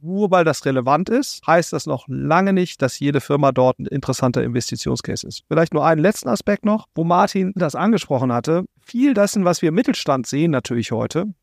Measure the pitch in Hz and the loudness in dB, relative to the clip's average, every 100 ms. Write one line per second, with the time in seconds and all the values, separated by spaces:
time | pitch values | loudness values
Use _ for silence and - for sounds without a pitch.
0 | 147 190 208 185 160 139 143 131 123 151 | -8 -2 2 4 2 0 0 0 2 0
1 | 185 233 285 - - 165 165 151 151 139 | 2 0 -2 -6 2 2 2 -4 -6 -6
2 | - 131 139 165 196 190 180 - 131 - | -6 -6 0 2 2 2 0 -2 -4 0
3 | 139 143 - 143 143 131 127 - 135 139 | -2 0 0 2 2 4 2 2 -4 -6
4 | - 131 127 123 120 120 - 127 - 123 | -4 0 0 0 -2 -2 -4 -6 -4 -4
5 | - - - - - 151 165 151 147 156 | -6 -10 -10 -16 -2 0 2 2 2 4
6 | 170 - - 190 - 202 208 214 - - | 2 0 -2 -2 -2 -2 0 -2 -4 -4
7 | 165 180 196 196 185 196 165 - 190 220 | 0 2 2 0 -2 -2 -4 0 0 0
8 | - 135 127 120 117 170 185 _ - 233 | 0 -2 0 0 0 -2 -2 _ -10 0
9 | 285 214 202 214 180 170 170 165 262 233 | 2 4 2 2 0 2 0 0 0 -2
10 | - 131 117 139 170 139 - 120 110 113 | 0 -2 -2 0 2 0 -2 -4 -2 -4
11 | 113 156 208 185 | -2 -2 -4 -6